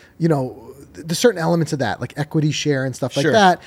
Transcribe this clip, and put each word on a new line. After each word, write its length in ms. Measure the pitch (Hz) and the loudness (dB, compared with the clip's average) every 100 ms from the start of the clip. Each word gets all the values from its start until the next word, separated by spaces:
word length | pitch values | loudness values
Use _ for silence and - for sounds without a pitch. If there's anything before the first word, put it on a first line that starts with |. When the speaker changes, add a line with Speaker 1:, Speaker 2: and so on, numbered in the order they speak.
| - - | -20 -4
Speaker 1:
you 80 | 165 | 0
know, 460 | 147 127 101 - - - | 0 -2 -10 -18 -20 -20
th-, 120 | - 170 | -16 -8
the 80 | |
certain 240 | 170 240 185 | 0 2 2
elements 320 | 165 170 156 | 0 0 0
of 60 | 147 | -2
that, 200 | 117 90 | -4 -4
like 140 | - - | -8 -8
equity 340 | 147 160 151 | -4 -2 0
share 340 | - 151 139 131 | -2 -2 -2 -4
and 100 | 127 | -6
stuff 200 | 127 - | -6 -2
like 80 | |
Speaker 2:
Sure. 80 | 151 | 2
Speaker 1:
that, 280 | 214 190 170 | 4 4 4